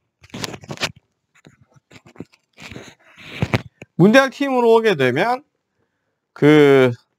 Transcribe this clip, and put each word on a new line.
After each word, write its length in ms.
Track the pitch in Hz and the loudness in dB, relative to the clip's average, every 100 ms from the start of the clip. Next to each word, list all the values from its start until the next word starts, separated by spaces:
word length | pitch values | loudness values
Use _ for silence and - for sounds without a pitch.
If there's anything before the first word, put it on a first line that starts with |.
| _ _ _ - - - - - - - _ _ _ _ _ _ _ _ _ _ _ _ - _ _ _ - - - _ _ _ - - - - - _ - - | _ _ _ -16 -16 -16 -20 -14 -14 -14 _ _ _ _ _ _ _ _ _ _ _ _ -20 _ _ _ -20 -20 -20 _ _ _ -20 -10 -6 -6 -10 _ -18 0
문디알 340 | 190 269 269 | 2 4 0
팀으로 440 | - 277 254 233 | -6 -6 -2 2
오게 220 | 226 226 160 | 2 0 -2
되면 500 | 127 131 220 254 _ _ _ _ _ _ _ _ _ | -2 -2 -4 -6 _ _ _ _ _ _ _ _ _
그 580 | - 147 151 143 139 127 120 _ | -2 2 4 4 4 2 -2 _